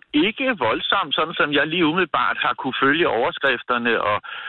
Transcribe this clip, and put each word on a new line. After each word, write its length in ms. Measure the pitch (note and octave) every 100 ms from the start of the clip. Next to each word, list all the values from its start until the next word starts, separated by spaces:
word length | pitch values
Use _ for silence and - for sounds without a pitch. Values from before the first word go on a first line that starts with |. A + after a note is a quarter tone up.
| _
ikke 420 | D3 F#3+ A3 C4 A3
voldsomt, 560 | A2+ D3 - G3+ D#3+ E3+
sådan 180 | D#3+
som 200 | C3 D3
jeg 140 | C#3+ D3+
lige 180 | F3 D3+
umiddelbart 520 | F3+ F3 C3+ G#2+ A#2+
har 140 | C#3
kunne 260 | A#2+ C3+ -
følge 240 | C3+ D#3 D3
overskrifterne 920 | A2 D3 D#3+ C#3 A#2+ - B2 A#2 G#2+
og, 200 | G#2 G#2 - -